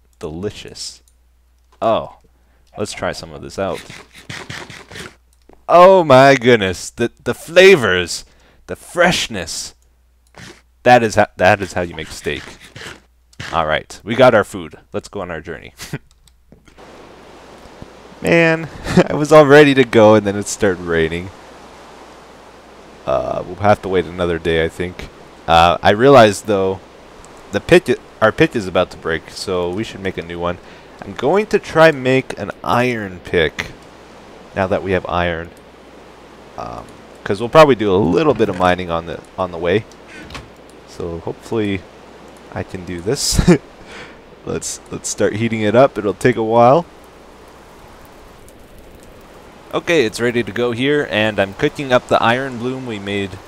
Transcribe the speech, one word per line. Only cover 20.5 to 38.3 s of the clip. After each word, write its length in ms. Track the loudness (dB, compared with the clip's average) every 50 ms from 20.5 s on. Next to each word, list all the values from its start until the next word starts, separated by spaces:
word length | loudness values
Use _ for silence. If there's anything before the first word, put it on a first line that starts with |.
| -6 -2 -2 -2 -2 -2 -4
raining. 480 | -4 -2 -2 0 -2 -4 -6 -10 -12 -16 -20 -20 -20 -20 -20 -20 -20 -20 -20 -20 -20 -20 -20 -20 -20 -20 -20 -20 -20 -20 -20 -20 -20 -20 -20 -20 -20 -20 -20 -20 -20 -20 -14 -8
Uh, 380 | -6 -4 -4 -4 -6 -8 -8 -10
we'll 100 | -10 -10
have 260 | -4 0 0 0 0 -2
to 60 | -2
wait 160 | -2 -2 -2
another 340 | -2 -6 -6 -4 -4 -4 -4
day, 260 | -4 -2 -2 0 -2
I 40 | -2
think. 400 | -4 -8 -10 -10 -10 -12 -16 -16 -18 -20 -20 -20 -20 -14 -4
Uh, 320 | 0 4 4 4 4 2 2 2
I 80 | 0
realized 560 | 2 4 4 6 8 8 8 6 4 0 -4
though, 340 | -4 -2 -2 -2 -2 -4 -6 -10 -18 -20 -20 -20 -20 -20 -20 -20 -20 -20 -20 -16 -8 -8
the 80 | -8
pick, 280 | 0 4 4 4 4 2 -2 -4 -4 -10 -4 0
our 120 | 0 0 2
pick 240 | 2 0 0 0
is 100 | -4 -6
about 240 | -2 -2 -2 -2 -2
to 60 | -4
break, 340 | -10 -8 -6 -6 -6 -8 -12
so 400 | -16 -14 -8 -6 -4 -4 -4 -4
we 140 | -6 -6 -8
should 160 | -10 -12 -10
make 180 | -10 -8 -8 -8
a 40 | -10
new 160 | -12 -10 -8
one. 200 | -6 -6 -6 -8 -12 -18 -20 -20 -20 -20 -20 -18
I'm 120 | -18 -16 -10
going 340 | -6 -2 -2 0 0 -2
to 120 | -2 -4 -4
try 340 | -4 -2 2 4 4 4 4
make 440 | 2 0 0 0 0 -2 -4 -8 -10
an 120 | -10 -10 -12 -10 -6
iron 560 | -2 -2 0 0 -2 -4 -6 -8 -10 -12 -14
pick 500 | -12 -4 -2 0 0 0 -2 -6 -10 -12 -14 -20 -20 -20 -20 -20 -20 -20 -20 -20 -20 -20 -20 -20 -20 -12 -6
now 100 | -4 -4
that 160 | -2 -2 -4 -2
we 100 | -2 -4
have 120 | -4 -4
iron, 440 | -4 -4 -4 -4 -4 -4 -8 -10 -14 -16 -20 -20 -20 -20 -20 -20 -20 -20 -20 -20 -20 -20 -20 -20 -20 -20 -20 -20 -20 -16
um, 280 | -16 -14 -14 -14 -16 -18 -20 -20 -20 -20 -20 -20 -16 -10
'cause 160 | -8 -6 -6
we'll 120 | -4 2
probably 240 | 6 6 6 6 6
do 200 | 2 2 2 2
a 20 |
little 380 | 2 2 2 2 2 2 2